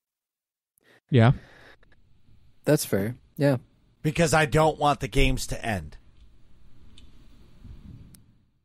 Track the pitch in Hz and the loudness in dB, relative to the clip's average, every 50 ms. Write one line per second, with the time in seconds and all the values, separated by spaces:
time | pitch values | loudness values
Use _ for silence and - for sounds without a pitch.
0 | _ _ _ _ _ _ _ _ _ _ _ _ _ _ _ _ _ _ _ _ | _ _ _ _ _ _ _ _ _ _ _ _ _ _ _ _ _ _ _ _
1 | _ - 147 117 113 123 131 - - - - - - - - _ - _ - _ | _ 2 4 6 6 6 4 2 -4 -20 -20 -20 -20 -20 -20 _ -20 _ -20 _
2 | _ _ - _ - - - - - - - _ - - 151 - - - 110 98 | _ _ -20 _ -20 -20 -20 -20 -20 -20 -20 _ 0 0 0 0 0 -2 -4 -4
3 | 98 117 127 - _ _ - - 139 143 - - - _ _ _ _ _ _ _ | -4 -4 -8 -12 _ _ -6 -2 0 0 0 -2 -6 _ _ _ _ _ _ _
4 | - 156 - 165 170 151 160 156 156 - - 156 156 - - - 147 143 139 - | -6 -6 -2 0 0 2 2 2 0 2 2 2 2 2 0 0 0 0 0 0
5 | 143 - - 135 135 131 127 117 - - 127 - - 117 104 90 78 73 - - | -4 -2 0 2 2 2 0 -2 -4 -8 -8 -8 -6 -6 -6 -6 -8 -12 -18 -20
6 | - - _ - - - - - - - - - - - - - - - - - | -20 -20 _ -20 -20 -20 -20 -20 -20 -20 -20 -20 -20 -20 -20 -20 -20 -20 -20 -20
7 | - - - - - - - - - - - - - - - - - - - - | -20 -20 -20 -20 -20 -20 -20 -20 -20 -20 -20 -20 -20 -20 -20 -20 -20 -20 -20 -20
8 | - - - - _ _ _ _ _ _ _ _ _ | -20 -20 -20 -20 _ _ _ _ _ _ _ _ _